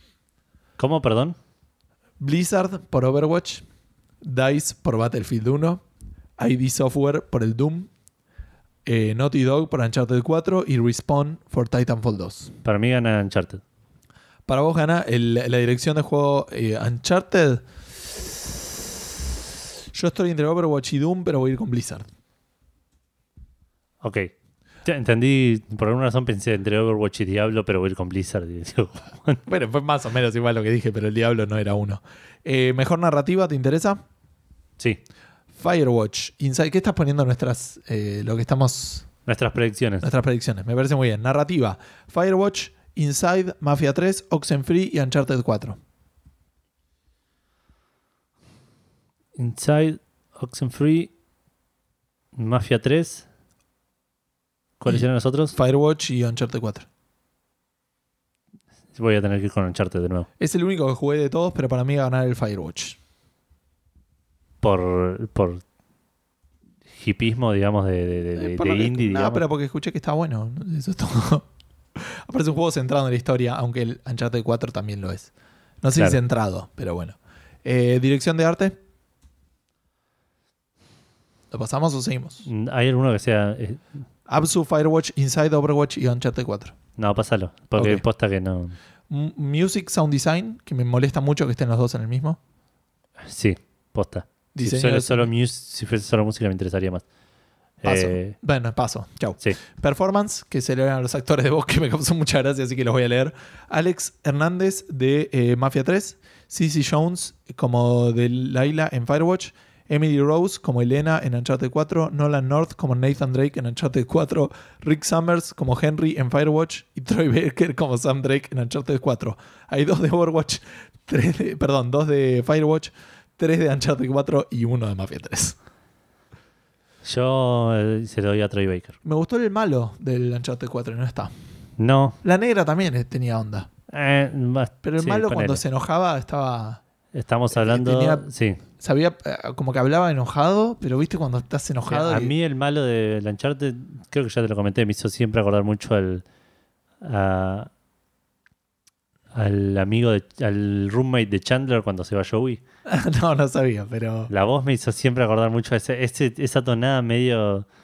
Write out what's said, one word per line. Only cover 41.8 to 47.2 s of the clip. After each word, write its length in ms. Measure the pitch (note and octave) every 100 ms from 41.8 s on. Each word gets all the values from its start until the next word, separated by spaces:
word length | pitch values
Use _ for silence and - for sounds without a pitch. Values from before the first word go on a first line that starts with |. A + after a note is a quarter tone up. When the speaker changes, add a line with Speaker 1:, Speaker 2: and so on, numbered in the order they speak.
| - - -
Speaker 2:
Firewatch, 600 | E3+ F#3+ F#3+ G3+ G3 - _ _
Inside, 600 | - D3 C#3 F3 F#3+ F#3 -
Mafia 320 | D3 C#3+ C#3+
tres, 320 | C#3 F#3 F#3+ -
Oxenfree 580 | D#3 - C#3+ C3+ E3+ F#3+
y 40 | D#3+
Uncharted 420 | C3 C#3+ C3 C3
cuatro. 340 | A#2+ G#2+ - G2+ _ _ _ _ _ _ _ _ _ _ _ _ _ _